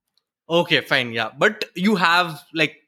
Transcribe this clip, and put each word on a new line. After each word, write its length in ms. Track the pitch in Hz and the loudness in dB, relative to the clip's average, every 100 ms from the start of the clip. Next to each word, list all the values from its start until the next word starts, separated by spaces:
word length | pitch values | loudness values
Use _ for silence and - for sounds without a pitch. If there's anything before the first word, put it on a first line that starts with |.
| _ _ _ _ - | _ _ _ _ -2
Okay, 320 | 170 165 143 | -2 2 0
fine, 300 | - 139 120 | 0 -2 -2
yeah. 180 | 117 110 139 | -4 -6 0
But 280 | 202 214 - - | 0 -2 -12 -2
you 200 | 196 196 | 0 2
have, 460 | 175 175 175 151 - | 2 2 0 -6 -8
like, 240 | 160 151 - | -4 -4 -4